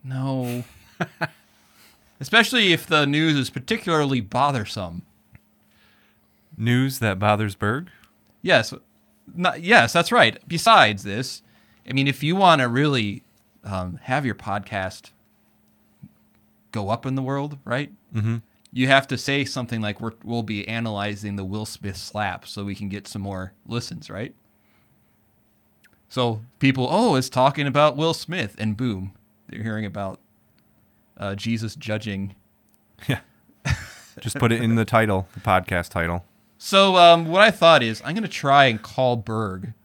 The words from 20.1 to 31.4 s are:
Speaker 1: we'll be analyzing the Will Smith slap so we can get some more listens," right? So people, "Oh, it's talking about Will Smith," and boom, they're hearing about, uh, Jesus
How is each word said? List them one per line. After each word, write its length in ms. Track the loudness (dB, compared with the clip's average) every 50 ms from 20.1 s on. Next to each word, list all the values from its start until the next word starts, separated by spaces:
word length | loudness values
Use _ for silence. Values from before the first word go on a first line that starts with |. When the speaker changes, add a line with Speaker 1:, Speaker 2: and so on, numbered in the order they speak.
| -10 _ -10
Speaker 1:
we'll 180 | -6 -6 -6 -4
be 220 | -4 -6 -6 -6
analyzing 680 | -6 -6 -6 -4 -4 -4 -4 -4 -6 -6 -8 -8 -8 -6
the 80 | -6 -8
Will 220 | -6 -6 -8 -8
Smith 320 | -10 -12 -10 -10 -10 -10
slap 500 | -10 -14 -10 -6 -4 -4 -4 -6 -8 -14
so 160 | -14 -12 -10 -10
we 120 | -10 -10
can 120 | -8 -8
get 200 | -10 -10 -10 -12
some 140 | -12 -10 -10
more 300 | -8 -8 -8 -10 -10 -12 _ _ _
listens," 420 | -8 -8 -8 -8 -8 -14 -16 -14 -14
right? 240 | -12 -12 -12 -12 -14 _ _ _ _ _ _ _ _ _ _ _ _ _ _ _ _ _ _ _ _ _ _ _ _ _ _ _ _ _ _ _ _ _ _
So 340 | _ -4 -2 -2 -2 -2 -6 -10 -16 _ _
people, 280 | 2 2 2 2 -2 0
"Oh, 260 | 2 2 2 4 2
it's 120 | 0 0 -2
talking 380 | 0 2 2 2 2 0 -4
about 300 | 0 2 4 4 4 2
Will 160 | 0 -2 -2 -2
Smith," 420 | -2 -6 -8 -6 -6 -6 -6 -6
and 200 | -4 -4 -4 -2
boom, 360 | -2 -4 -4 -4 -6 -8 -12 -14 _ _ _ _ _ _ -18
they're 140 | -14 -10 -8
hearing 220 | -6 -6 -6 -8
about, 360 | -8 -8 -8 -8 -8 -10 _ _ _ _ _ _ _ _ _ _ _ _ _ _ _ _ _ _ _ _
uh, 180 | -10 -8 -8 -8
Jesus 400 | -6